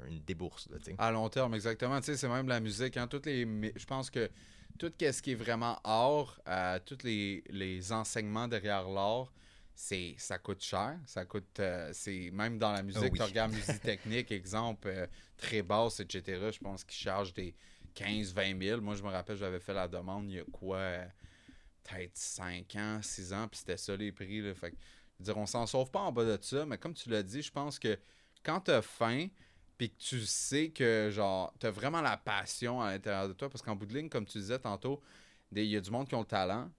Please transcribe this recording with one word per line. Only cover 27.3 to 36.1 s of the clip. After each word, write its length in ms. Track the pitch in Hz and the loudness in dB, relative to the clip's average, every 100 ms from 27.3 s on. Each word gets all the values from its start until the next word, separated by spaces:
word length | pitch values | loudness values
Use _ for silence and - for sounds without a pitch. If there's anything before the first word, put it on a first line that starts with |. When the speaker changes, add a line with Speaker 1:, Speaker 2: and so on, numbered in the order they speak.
| 127 | -4
Speaker 2:
je 80 | 147 | -4
pense 280 | 143 143 135 | -4 -4 0
que 180 | 113 101 - - _ - | 0 0 -4 -20 _ -8
quand 180 | - 175 | 0 2
t'as 200 | - 135 | 6 6
faim, 460 | - - 113 127 185 - - - - - | 6 0 2 2 -2 -6 -20 -20 -12 -4
puis 140 | 120 | -4
que 60 | - | -4
tu 240 | - 127 | -4 -2
sais 480 | 107 - - 139 160 | 0 0 2 2 2
que, 400 | 160 123 110 107 | 4 6 6 4
genre, 420 | 104 98 95 90 - | 4 4 4 0 -2
t'as 100 | 117 | -2
vraiment 320 | 101 131 165 | 0 0 2
la 160 | 143 104 | 2 2
passion 640 | - 101 - - 120 123 | 2 0 0 -2 -2 0
à 100 | 107 | 0
l'intérieur 360 | 95 104 98 98 | 0 0 0 0
de 60 | |
toi, 140 | 92 139 | -2 -6
parce 140 | - | -6
qu'en 140 | - 104 | -4 -4
bout 100 | 101 | -4
de 80 | |
ligne, 160 | 127 156 | -4 -2
comme 160 | 127 101 | -4 -4
tu 140 | 110 | -4
disais 180 | 95 127 | -2 -2
tantôt, 440 | 117 101 127 143 - - - - - | -2 -2 -2 -4 -8 -20 -20 -20 -4
des, 140 | 104 107 | 2 2
il 40 | |
y 80 | 104 | 2
a 40 | |
du 100 | 95 | 0
monde 160 | 120 | -2
qui 80 | 139 | 0